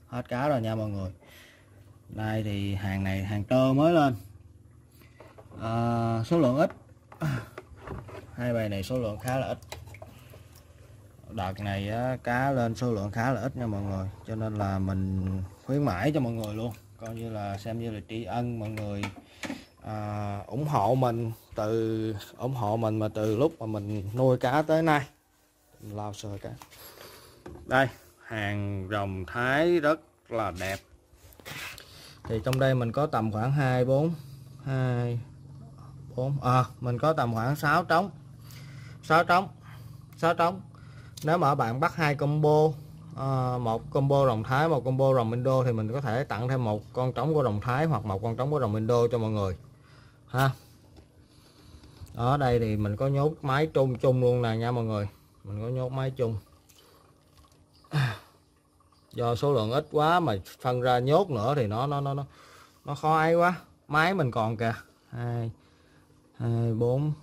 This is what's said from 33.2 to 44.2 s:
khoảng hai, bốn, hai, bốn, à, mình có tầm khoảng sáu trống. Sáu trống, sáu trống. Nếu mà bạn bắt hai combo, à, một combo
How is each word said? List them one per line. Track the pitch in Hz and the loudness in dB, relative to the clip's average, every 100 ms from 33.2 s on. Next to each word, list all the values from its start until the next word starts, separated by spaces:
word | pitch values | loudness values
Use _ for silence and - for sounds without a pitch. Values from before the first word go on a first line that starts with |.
| 110 | 0
khoảng | 104 120 | 0 0
hai, | 143 135 127 | 2 2 2
bốn, | 127 135 160 165 - - - - | 2 2 2 -2 -10 -18 -20 -12
hai, | - 131 127 123 120 120 - - - - - - - - - - | -6 -2 0 0 -2 -4 -6 -14 -20 -20 -20 -20 -20 -18 -10 -4
bốn, | 131 139 | -2 0
à, | 123 127 123 - | 2 4 2 -4
mình | 123 120 | -6 0
có | 147 | 0
tầm | 156 120 | 2 0
khoảng | 113 117 147 | 0 -2 0
sáu | 147 156 | 2 2
trống. | 120 165 196 - - - - - - - - - | 4 2 2 -6 -18 -20 -18 -18 -16 -16 -18 -16
Sáu | - 165 | 4 4
trống, | 175 175 196 - - - - - - - | 6 4 2 -6 -18 -18 -18 -20 -20 -2
sáu | 165 | 0
trống. | 170 170 190 - - - - - - | 2 2 0 -10 -20 -20 -20 -20 -6
Nếu | 147 175 | 0 2
mà | 147 | 4
bạn | 139 117 120 | 2 0 0
bắt | 170 - | -2 2
hai | 151 | 0
combo, | 139 143 151 151 151 156 147 - - - - | 2 0 2 4 6 4 2 -10 -18 -16 -6
à, | 135 131 127 123 | -2 0 0 -2
một | 120 113 - | -2 -2 -2
combo | 147 139 139 | 0 4 6